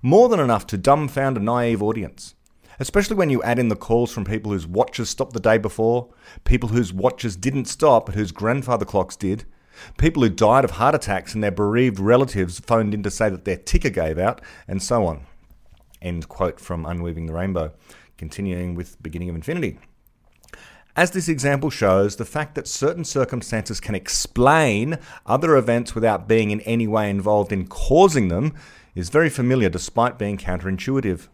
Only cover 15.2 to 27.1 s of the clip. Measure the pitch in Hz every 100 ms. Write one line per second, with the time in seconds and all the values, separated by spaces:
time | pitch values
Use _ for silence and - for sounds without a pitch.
15.2 | 67 - _ - - - _ _ 90 87
16.2 | 78 - 90 - - 87 80 87 85 82
17.2 | 82 82 92 90 78 - _ - _ _
18.2 | 78 - 98 90 90 85 82 - 80 80
19.2 | 90 85 78 175 117 65 _ _ _ _
20.2 | _ _ _ - - - _ - 175 185
21.2 | 160 156 139 139 151 - 101 95 101 -
22.2 | 110 151 147 - 131 - 143 170 160 139
23.2 | 123 127 - 110 104 107 - 101 - -
24.2 | - - 127 156 147 104 127 160 - -
25.2 | - 127 165 143 117 120 117 113 113 101
26.2 | 101 113 107 104 110 117 110 110 104